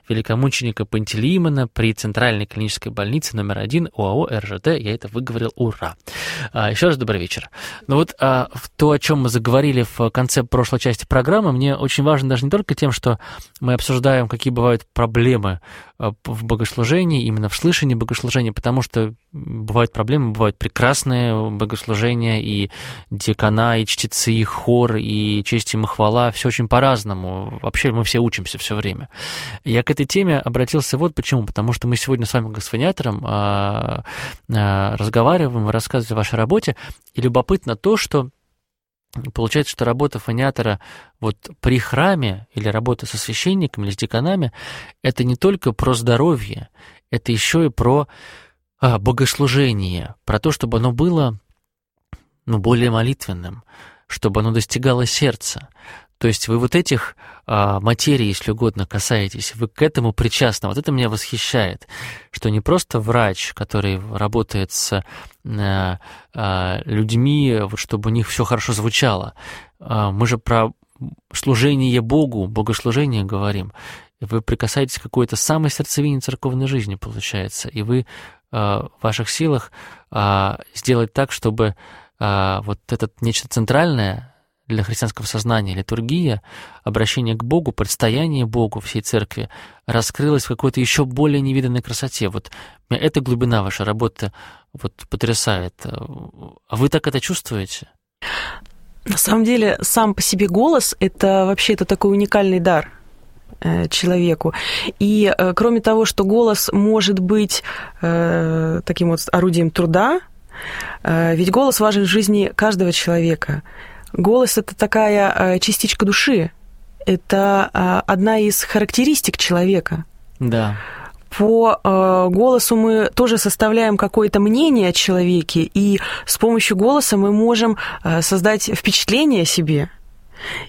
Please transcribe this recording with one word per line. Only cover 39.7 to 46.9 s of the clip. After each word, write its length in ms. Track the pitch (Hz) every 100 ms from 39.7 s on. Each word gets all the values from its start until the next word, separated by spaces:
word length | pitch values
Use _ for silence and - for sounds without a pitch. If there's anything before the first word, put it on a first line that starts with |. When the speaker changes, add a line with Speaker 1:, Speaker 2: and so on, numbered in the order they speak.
Speaker 1:
что 120 | -
работа 340 | 120 120 147 110
фониатора 640 | - 113 135 131 110 98 - - - _
вот 160 | 110 104 - -
при 180 | - 127
храме 680 | 107 120 175 185 120 95 110
или 140 | - 104
работа 380 | 110 117 120 -
со 100 | 110
священниками 680 | - 110 - 190 156 - 101
или 60 |
с 40 | 98
диаконами, 560 | 107 117 147 190 139 - - - - -
это 220 | 131 -
не 100 | 123
только 380 | 123 190 196 -
про 220 | 107 -
здоровье, 760 | 120 117 117 156 143 101 107 - _ -